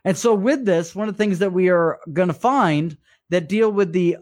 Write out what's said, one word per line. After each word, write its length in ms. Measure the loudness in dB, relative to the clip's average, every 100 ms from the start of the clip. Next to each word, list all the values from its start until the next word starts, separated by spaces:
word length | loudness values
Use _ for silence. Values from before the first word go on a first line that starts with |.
And 120 | -4 -2
so 180 | 0
with 300 | 0 0 0
this, 300 | 0 0 -2
one 140 | -6 -8
of 80 | -4
the 60 |
things 160 | -2 0
that 120 | -2
we 160 | 0 2
are 300 | 2 2 -2 -6
gonna 200 | -2 -2
find 640 | 0 0 2 2 0 -2 -8 _ _ _
that 180 | -4 -2
deal 240 | 0 0
with 200 | 2 0
the 240 | 0 0 0